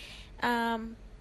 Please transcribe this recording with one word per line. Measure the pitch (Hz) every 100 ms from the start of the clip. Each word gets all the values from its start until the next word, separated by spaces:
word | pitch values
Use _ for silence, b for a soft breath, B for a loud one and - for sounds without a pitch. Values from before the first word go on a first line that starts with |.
| B B B -
Ờm, | 240 240 233 226 226 226 - -